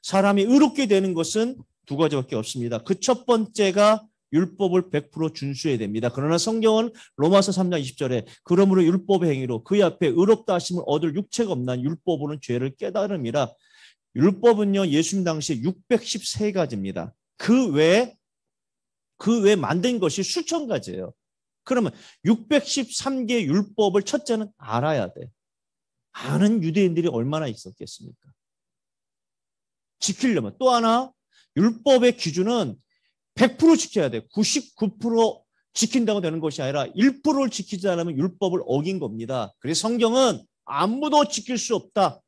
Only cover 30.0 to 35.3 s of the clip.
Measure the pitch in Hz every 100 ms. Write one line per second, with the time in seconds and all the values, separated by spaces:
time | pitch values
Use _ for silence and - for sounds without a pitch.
30 | - 190 262 185 104 - 262 247 226 233
31 | 262 _ _ _ _ - 208 226 - 262
32 | 240 240 165 156 196 240 151 - _ _
33 | _ _ _ - 240 - 320 320 - 214
34 | 143 117 - - 214 294 - _ 208 208
35 | 233 226 220